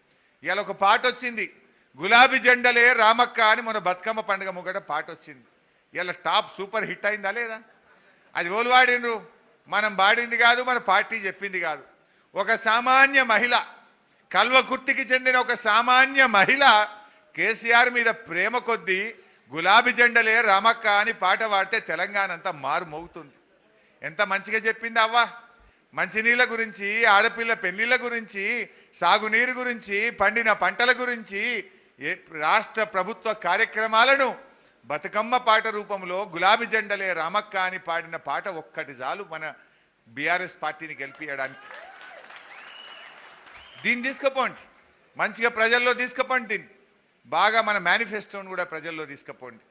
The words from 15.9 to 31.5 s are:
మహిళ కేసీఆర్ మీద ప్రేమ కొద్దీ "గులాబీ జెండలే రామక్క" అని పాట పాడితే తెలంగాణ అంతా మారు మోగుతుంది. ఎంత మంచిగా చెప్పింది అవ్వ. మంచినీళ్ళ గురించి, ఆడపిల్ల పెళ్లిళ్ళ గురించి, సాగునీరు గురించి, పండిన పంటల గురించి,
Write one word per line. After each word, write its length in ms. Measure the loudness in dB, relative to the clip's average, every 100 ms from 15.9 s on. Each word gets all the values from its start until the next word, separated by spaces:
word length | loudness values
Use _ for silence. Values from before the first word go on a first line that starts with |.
| 4 4 4 4
మహిళ 640 | 6 4 6 6 6 4 -6 -20 _ _ -4
కేసీఆర్ 540 | -2 -2 4 4 4
మీద 160 | 2 0
ప్రేమ 520 | -2 -4 -2 -2 -2
కొద్దీ 580 | -2 -4 -2 -4 -4 -12 _ _ _
"గులాబీ 380 | -2 4 6 6
జెండలే 500 | 4 4 4 4 2
రామక్క" 460 | 4 4 4 2 2
అని 260 | 2 2
పాట 300 | 0 0 0
పాడితే 360 | 0 0 0 -4
తెలంగాణ 520 | -4 -6 -4 -4 -4
అంతా 200 | -6 -8
మారు 340 | -8 -4 -4 -6
మోగుతుంది. 480 | -12 -14 -18 -20 _ _ _ _ _ _ _
ఎంత 180 | -8 -4
మంచిగా 380 | -2 -2 -4 -4
చెప్పింది 400 | -2 -4 -2 0
అవ్వ. 300 | 2 2 0 -4 -20 _ _ _ _
మంచినీళ్ళ 580 | -6 -4 -2 0 2 0
గురించి, 540 | -2 -6 -8 -6 0 4
ఆడపిల్ల 480 | 4 4 0 -4
పెళ్లిళ్ళ 420 | -4 -6 -4 0 0
గురించి, 760 | -2 -8 -10 -8 -6 -6 -8 _ _
సాగునీరు 580 | -2 2 2 2 0 -2
గురించి, 580 | -4 -6 -8 -6 -4 -4
పండిన 440 | -2 0 0 0
పంటల 380 | 0 -2 0 0
గురించి, 720 | 0 -2 -6 -8 -8 -6